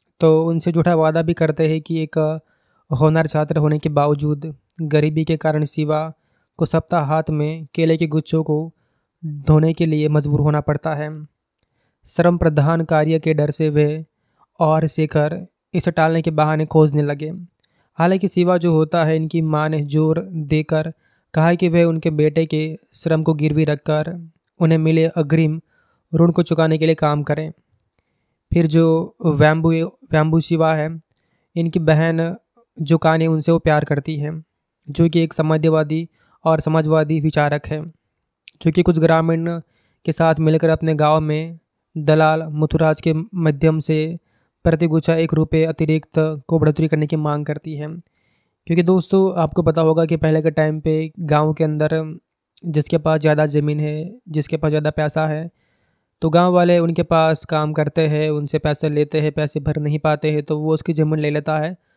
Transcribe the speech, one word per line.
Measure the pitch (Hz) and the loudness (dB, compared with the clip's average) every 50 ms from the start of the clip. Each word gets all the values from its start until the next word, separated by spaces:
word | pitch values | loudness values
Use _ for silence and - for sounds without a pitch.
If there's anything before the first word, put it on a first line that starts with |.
| _ _ _ - | _ _ _ 0
तो | 165 160 156 160 165 | 2 4 4 4 2
उनसे | 170 165 165 - 175 | 0 -2 -2 -2 0
झूठा | 156 170 151 175 175 | 0 2 2 2 2
वादा | 160 156 156 156 165 | 2 2 2 0 0
भी | 160 165 170 | -2 -2 -2
करते | - 165 156 151 - 160 156 | 0 0 -2 0 0 0 0
हैं | 160 160 | 0 -2
कि | 151 - 165 160 156 | -4 -4 -4 -4 -4
एक | 151 - 160 156 156 160 160 _ _ _ _ _ _ _ _ _ - 147 123 | -4 -2 -2 -2 -2 -2 -6 _ _ _ _ _ _ _ _ _ -6 -2 2
होनहार | 151 156 160 160 160 151 | 2 4 4 2 0 0
छात्र | - 151 151 147 156 151 | 0 -2 -2 0 0 0
होने | 151 151 151 151 | 0 0 0 0
के | - 156 | -2 -2
बावजूद | 147 147 143 147 151 143 147 151 151 143 156 160 143 _ _ _ _ - | 0 0 2 2 0 0 0 -4 -4 -4 -6 -14 -14 _ _ _ _ -10
गरीबी | 160 147 156 151 151 156 151 160 156 | -6 0 0 2 2 2 0 -2 -2
के | - 160 156 | -2 -2 -2
कारण | - 156 151 151 151 | 0 -2 0 0 -2
शिवा | 147 - 156 151 147 156 151 160 160 - _ _ _ _ _ _ _ _ - | -4 -4 -6 -2 -2 -2 -2 -4 -6 -10 _ _ _ _ _ _ _ _ -4
को | 165 | -4
सप्ताहांत | - - 160 - - 180 170 147 139 156 160 156 - | 0 0 -2 -2 0 -2 -2 -2 0 -2 -2 -2 -2
में | 156 151 147 151 160 165 156 - - | -4 -4 -4 -4 -6 -10 -14 -10 -4
केले | 170 165 160 165 160 | 0 2 2 2 0
के | 170 151 | 0 -2
गुच्छों | 147 160 - - - 160 156 | -2 -4 -4 -2 -2 -4 -2
को | - 151 151 160 165 - _ _ _ _ _ _ _ _ _ 170 | -2 -2 -4 -4 -6 -12 _ _ _ _ _ _ _ _ _ -12
धोने | 156 147 143 139 - 156 151 156 160 160 | -10 -10 -8 0 2 4 4 4 2 0
के | - 170 | 0 -2
लिए | 160 156 151 151 151 | -2 0 0 0 2
मजबूर | 151 151 143 147 147 147 | 0 0 0 0 0 0
होना | 143 151 151 147 | 0 0 0 0
पड़ता | 147 - 147 143 - 160 156 | -2 -2 -4 -4 -4 -6 -6
है। | 143 151 151 156 151 151 - _ _ _ _ _ _ _ _ _ _ _ _ _ _ _ | -6 -6 -8 -10 -14 -16 -20 _ _ _ _ _ _ _ _ _ _ _ _ _ _ _
श्रम | - - - 170 175 175 170 | -12 -4 0 2 2 2 2
प्रधान | 170 160 151 147 139 156 165 165 160 | 2 2 2 2 2 2 2 0 0
कार्य | - 165 151 151 156 160 160 | 0 2 0 2 2 0 0
के | - 165 156 | 0 0 0
डर | 151 147 147 | 0 0 -2
से | 143 - 160 151 | -2 -2 -2 0
वे | 147 151 147 147 151 160 160 _ _ _ _ _ _ _ _ _ _ - | 2 2 2 2 0 -6 -10 _ _ _ _ _ _ _ _ _ _ -2
और | 170 156 156 156 160 151 | 0 2 2 2 0 -2
शेखर | - - 156 151 - 156 147 151 170 180 180 - _ _ _ _ - | -2 -2 -4 0 0 0 0 0 -4 -8 -12 -16 _ _ _ _ -6
इसे | 180 - 175 | -2 -2 -2
टालने | 165 175 160 160 165 165 | 0 2 2 2 2 0
के | 160 170 | -2 -2
बहाने | 156 151 151 156 156 151 156 | 0 0 0 0 0 -2 -2
खोजने | 151 - 160 156 151 139 151 | 2 4 4 4 4 4 0
लगे। | 147 143 147 143 151 156 - 180 175 - _ _ _ _ _ _ _ _ _ | -2 -2 -4 -6 -8 -12 -12 -14 -16 -18 _ _ _ _ _ _ _ _ _
हालांकि | - 165 180 190 190 202 180 | -2 0 0 0 0 -2 -2
शिवा | - 185 175 175 180 175 | 0 0 2 2 2 0
जो | 165 175 160 | 0 0 2
होता | 156 156 156 - 170 160 | 2 0 0 0 -2 0
है, | 156 160 | 0 0
इनकी | 160 160 156 165 165 | -2 -2 -2 -2 -2
मां | 160 156 156 151 156 156 | -2 0 -2 -2 -2 -2
ने | 160 151 | -2 -4
जोर | 147 139 143 156 156 156 160 165 180 190 | -4 -2 0 0 0 0 0 -2 -4 -8
देकर | 180 160 151 139 156 156 151 - 160 156 156 165 160 _ _ _ _ _ _ _ - | -10 -10 -4 -2 -2 -2 -2 -2 -4 -4 -4 -6 -10 _ _ _ _ _ _ _ -2
कहा | 151 160 170 175 | 0 2 2 2
कि | 170 190 170 | 2 0 0
वे | 160 170 170 | 2 4 2
उनके | 165 165 165 - 165 | 2 2 0 -2 -2
बेटे | 156 151 151 151 147 165 160 | 0 2 0 2 2 0 -2
के | 156 156 151 156 160 156 - _ _ - | 0 -2 -4 -4 -4 -8 -12 _ _ -20
श्रम | - - 165 160 160 156 | -8 -4 -2 0 0 2
को | 165 160 | 0 0
गिरवी | 147 151 156 147 156 156 | 0 0 0 2 2 0
रखकर | 151 147 143 - - 151 151 156 165 180 175 165 160 _ _ _ _ _ - | 0 -2 -4 -2 -2 -2 -2 -2 -4 -8 -12 -14 -18 _ _ _ _ _ 0
उन्हें | 175 156 165 160 | 2 4 4 4
मिले | 156 160 165 160 160 | 2 2 2 2 2
अग्रिम | 165 - 170 151 139 160 160 160 151 156 165 _ _ _ _ _ _ _ _ _ - 165 | 2 0 -2 -2 0 2 2 2 0 -2 -6 _ _ _ _ _ _ _ _ _ -6 2
ऋण | 160 170 170 | 2 4 4
को | 160 - 165 | 4 2 0
चुकाने | - 160 156 160 160 160 151 | 0 0 0 2 2 2 2
के | 160 | 2
लिए | 156 160 | 0 0
काम | - 160 147 147 147 143 | 2 2 0 0 0 -2
करें। | - 147 151 156 160 - _ _ _ _ _ _ _ _ _ _ _ _ _ _ _ _ _ _ - - | -2 -4 -4 -4 -10 -12 _ _ _ _ _ _ _ _ _ _ _ _ _ _ _ _ _ _ -2 0
फिर | 170 165 156 | 2 2 4
जो | 151 165 165 165 160 160 180 208 _ _ - | 4 4 4 4 2 2 0 -4 _ _ -2
वैम्बू, | 165 151 139 151 151 156 160 160 165 165 160 165 | -2 2 4 4 4 4 2 0 0 0 0 -2
वैम्बू | 185 _ _ - - - 156 156 160 160 165 | -6 _ _ -12 -2 0 0 2 2 2 0
शिवा | 156 - 170 160 160 160 160 | 0 0 0 0 2 0 0
है, | 156 151 160 165 160 _ _ _ _ _ _ _ _ _ _ - | 0 -2 -6 -8 -12 _ _ _ _ _ _ _ _ _ _ -6
इनकी | 170 165 170 - 180 | -4 -4 -2 -2 0
बहन | 160 156 156 151 160 165 160 165 165 165 190 - _ _ _ _ _ _ _ - | 2 4 4 4 4 2 0 0 -2 -4 -6 -10 _ _ _ _ _ _ _ -10
जो | 156 139 165 156 | 0 0 0 2
काने, | - 160 160 160 160 160 | 4 2 2 2 2 2
उनसे | 160 156 143 - | 0 0 2 2
वो | 165 165 | 0 2
प्यार | - 165 151 151 147 | 2 2 2 2 2
करती | - 151 139 135 - 156 | 0 -4 -4 -4 -6 -6
है, | 143 147 151 165 160 156 _ _ _ _ _ _ _ _ - | -6 -6 -8 -8 -10 -14 _ _ _ _ _ _ _ _ -12
जो | 143 - 170 165 | 0 0 0 2
कि | 160 170 | 2 0
एक | 165 156 - | 0 0 -2
समाजवादी | - 156 156 160 156 156 160 160 156 156 147 156 160 170 - _ _ _ _ _ _ - | -2 0 0 0 2 2 2 2 2 0 0 -4 -6 -6 -8 _ _ _ _ _ _ -2
और | 160 160 156 | 0 0 0
समाजवादी | - 156 156 160 156 151 156 160 156 147 160 156 | 0 0 0 0 2 2 2 2 2 0 -2 0
विचारक | 143 156 - 151 147 147 147 147 - | 0 0 0 0 -2 0 -2 -4 -6
है, | - 151 151 156 170 - _ _ _ _ _ _ _ _ _ _ - _ _ | -8 -10 -10 -10 -14 -18 _ _ _ _ _ _ _ _ _ _ -20 _ _
जो | - 165 | -4 -2
कि | 151 180 170 | 0 2 2
कुछ | 180 170 160 | 2 2 2
ग्रामीण | 156 165 160 160 160 165 165 165 165 170 170 170 - _ _ _ _ _ _ _ - | 4 2 2 2 2 0 -2 -2 -2 -4 -6 -8 -10 _ _ _ _ _ _ _ -8
के | - | -6
साथ | 160 - 165 160 160 151 | -2 0 2 2 2 2
मिलकर | 160 156 160 156 165 160 | 2 2 2 2 2 2
अपने | 160 - 160 160 156 | 0 0 0 -2 0
गांव | 147 151 151 156 160 | 2 2 2 2 2
में | 156 151 151 156 160 165 170 165 _ _ _ _ _ _ - 160 | 0 -2 -4 -4 -6 -10 -14 -18 _ _ _ _ _ _ -10 -6
दलाल | 147 147 156 160 160 156 160 160 165 | 0 2 4 4 4 4 2 0 -2
मुथुराज | 160 147 151 156 151 - - 170 156 156 - | -6 -2 -2 -2 0 0 0 2 2 0 0
के | - 165 156 | 0 -2 -2
माध्यम | 156 175 - - 180 165 156 143 139 165 160 156 160 | -2 -4 -6 -4 0 0 0 0 2 2 0 0 0
से | 147 - 156 156 156 160 170 170 _ _ _ _ _ _ _ _ - | -2 -2 -2 -2 -2 -4 -8 -12 _ _ _ _ _ _ _ _ 0
प्रति | 170 160 151 170 160 | 0 0 2 0 2
गुच्छा | 156 165 - - 165 | 2 0 2 2 0
एक | 165 165 156 160 | 0 0 0 2
रुपये | 156 156 - - 160 160 | 0 0 2 2 0 0
अतिरिक्त | 160 156 - 160 151 156 160 - _ - 160 156 156 156 143 - - | 0 0 -2 0 0 0 -2 -2 _ -2 0 0 0 -2 -8 -6 -2
को | 165 160 | 0 2
बढ़ोतरी | 151 151 147 - 160 156 | 2 2 2 2 0 0
करने | 160 151 151 147 | 0 -2 -2 -2
की | 160 | -2
मांग | 156 151 151 147 147 147 | -2 -2 -2 -2 -4 -4
करती | 151 147 151 - 156 156 | -6 -8 -8 -8 -12 -10
है। | 143 151 151 165 175 - _ _ _ _ _ _ _ _ _ _ _ _ | -10 -10 -10 -12 -14 -18 _ _ _ _ _ _ _ _ _ _ _ _
क्योंकि | - 165 175 175 | -2 0 0 2
दोस्तों, | 180 185 185 - - 196 190 190 190 185 180 | 4 2 2 2 2 2 2 2 2 0 0
आपको | 160 151 - 180 | -2 -2 0 0
पता | 165 165 156 165 | 0 0 2 2
होगा | 160 160 160 165 165 | 2 2 2 2 2
कि | 156 165 156 | 0 0 0
पहले | - 160 156 160 | 0 2 2 2
के | 156 165 | 0 0
टाइम | 147 160 156 156 151 156 | 0 0 0 0 -2 -2
पे | 147 156 156 156 160 156 - - | -2 -2 -2 -2 -2 -6 -8 -10
गांव | 170 143 151 147 151 156 151 | -4 0 2 2 2 2 0
के | - 160 | 0 0
अंदर | 151 151 151 151 151 160 160 160 156 160 - _ _ _ _ _ _ _ - - | -2 0 0 0 0 0 -2 -4 -6 -10 -14 _ _ _ _ _ _ _ -12 -8
जिसके | 175 147 151 143 - 170 160 | -4 -2 -2 -2 0 -2 -2
पास | 147 160 156 156 | 0 0 0 2
ज़्यादा | 147 156 151 151 156 | 2 2 2 2 0
ज़मीन | 147 143 147 147 147 151 151 | 0 0 -2 -2 0 -2 -2
है, | 151 151 151 156 160 185 226 254 _ 185 | -4 -4 -6 -8 -10 -12 -14 -18 _ -8
जिसके | 151 156 147 - 165 151 | -6 -6 -4 -4 -6 -4
पास | 160 151 | -2 0
ज़्यादा | 151 151 147 151 | 0 0 -2 -2
पैसा | - - 151 147 - 160 156 156 | -2 -2 -4 -2 -2 -2 -2 -2
है, | 151 156 165 170 _ _ _ _ _ _ _ _ _ _ _ _ _ - | -4 -6 -8 -10 _ _ _ _ _ _ _ _ _ _ _ _ _ -4
तो | - 160 | -4 2
गांव | 156 170 175 180 180 | 2 4 4 4 4
वाले | 180 175 175 175 175 | 4 4 4 4 4
उनके | 170 170 165 175 165 | 2 0 0 -2 -2
पास | - 170 160 160 160 160 - - | 0 2 2 4 2 0 -2 -4
काम | - 160 151 151 151 151 | -4 -2 -2 -2 -2 -2
करते | 156 151 147 - 170 160 151 | -2 -2 -2 0 0 0 0
हैं, | 151 151 156 156 | 0 0 -2 -2
उनसे | 151 151 147 143 - 151 | -2 -4 -4 -4 -4 -2
पैसे | - 156 147 - - 156 | -2 -2 -2 -2 -2 -2
लेते | 147 147 147 147 - 156 | 0 0 -2 0 0 -2
हैं, | 151 151 | -2 0
पैसे | 143 156 151 143 - 160 | -2 -2 -4 -4 -4 -4
भर | 135 151 147 151 | -4 -4 -4 -2
नहीं | 147 147 151 151 | -2 -2 -4 0
पाते | - 156 151 147 - 156 | 0 0 0 0 0 -2
हैं, | 151 151 143 | -2 -2 -2
तो | - 156 151 | -2 -4 -4
वो | 151 156 160 | 0 0 -2
उसकी | 156 - - 160 | -2 -2 -4 0
ज़मीन | 156 156 151 156 156 | 0 0 0 0 -2
ले | 151 147 | -2 -2
लेता | 147 151 143 160 156 151 | -2 -2 -2 -2 -4 -2
है | 151 170 185 - _ _ _ | -4 -6 -8 -12 _ _ _